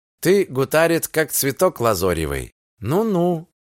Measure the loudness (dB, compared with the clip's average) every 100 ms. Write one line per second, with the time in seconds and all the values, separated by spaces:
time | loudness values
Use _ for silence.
0 | _ _ 2 2 2 -2 0 2 2 2
1 | -2 -4 -2 -2 -2 0 0 2 0 2
2 | 0 0 -2 -4 -8 _ _ -12 -4 -2
3 | 0 0 0 -2 -6 _ _